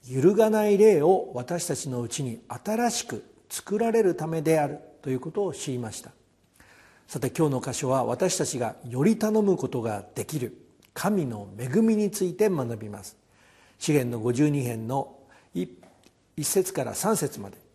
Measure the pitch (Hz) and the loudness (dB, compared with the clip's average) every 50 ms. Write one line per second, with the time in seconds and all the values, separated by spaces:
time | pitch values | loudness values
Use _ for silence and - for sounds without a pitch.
0 | _ 123 127 131 131 180 208 202 220 220 214 214 214 208 208 190 214 220 202 151 | _ -6 -2 4 4 4 6 6 4 4 4 2 4 4 6 8 8 8 8 6
1 | 143 165 190 180 - - - 123 123 - 175 170 165 - 143 - - 143 127 123 | 6 6 4 4 2 -4 -8 -10 -6 -6 -6 -6 -4 -4 -4 -4 -4 -6 -6 -6
2 | 120 117 - - 139 123 113 - - _ - 117 - 208 214 226 240 240 233 - | -6 -6 -6 -6 -6 -6 -8 -10 -12 _ -14 -10 -6 -4 -2 0 0 0 0 -2
3 | - - 226 208 - - - _ _ _ - - - - 196 214 226 226 220 226 | -6 -6 -10 -10 -10 -14 -20 _ _ _ -12 -12 -6 -4 -2 0 0 2 2 4
4 | 214 185 170 - 156 160 165 165 151 160 160 156 147 139 147 - - - - _ | 4 4 2 0 -4 -4 -4 -2 2 4 4 4 2 0 -4 -10 -14 -20 -20 _
5 | - 143 131 127 131 160 - 208 202 185 - - - 147 131 123 120 110 104 - | -6 -4 -4 -4 -4 -6 -4 -4 -4 -4 -4 -6 -8 -6 -6 -6 -6 -8 -10 -12
6 | - - _ _ _ _ _ _ _ _ _ _ - _ - _ - _ _ _ | -16 -18 _ _ _ _ _ _ _ _ _ _ -20 _ -20 _ -20 _ _ _
7 | _ _ - 135 127 131 - - 160 151 135 127 - 139 117 - - 131 131 135 | _ _ -8 -4 -4 -4 0 2 2 2 2 -2 -4 -4 -6 -4 -2 0 0 0
8 | 120 113 123 127 180 185 - - 156 - - 123 123 113 - - - 123 117 127 | 2 0 0 0 0 0 0 0 -2 -4 -2 -4 -4 -4 -6 -10 -14 -8 -2 2
9 | 147 220 220 220 214 214 214 220 214 196 180 - - 120 127 127 113 113 104 101 | 2 2 4 2 0 2 2 2 4 4 2 2 0 -4 -4 -4 -4 -4 -6 -6
10 | - - - - 107 - 151 147 123 107 - - - _ _ _ _ _ _ - | -10 -10 -10 -10 -8 -6 -6 -6 -6 -6 -10 -14 -20 _ _ _ _ _ _ -4
11 | - 190 214 196 160 127 113 104 101 101 101 104 123 127 131 214 220 220 220 214 | -2 0 0 0 -2 -2 -6 -8 -12 -14 -12 -10 -8 0 2 4 4 4 4 4
12 | 214 202 208 - 185 180 165 - 208 214 185 147 127 117 117 104 110 104 104 104 | 2 0 0 -2 -2 -2 0 2 2 2 2 0 -2 -4 -6 -8 -10 -12 -12 -14
13 | 98 - - _ _ _ _ _ _ _ _ _ _ _ _ _ - - 151 143 | -14 -18 -20 _ _ _ _ _ _ _ _ _ _ _ _ _ -2 2 4 4
14 | 123 120 120 113 107 120 120 123 151 151 147 143 127 120 117 113 110 113 131 139 | 2 2 -4 -2 0 0 2 4 4 2 2 0 -2 -2 -4 -6 -6 -4 -4 -4
15 | - - - - - _ - - _ _ _ - - - - - - - _ _ | -4 -6 -12 -20 -20 _ -20 -20 _ _ _ -6 -6 -6 -10 -20 -20 -20 _ _
16 | _ _ _ _ _ _ _ - 147 - - 196 185 - - - 131 113 104 - | _ _ _ _ _ _ _ -6 -4 0 0 0 0 0 -2 -4 -4 -4 -6 -2
17 | - 202 226 - 156 135 - 113 101 98 95 - _ _ | 0 0 0 0 -2 -4 -6 -8 -14 -14 -16 -20 _ _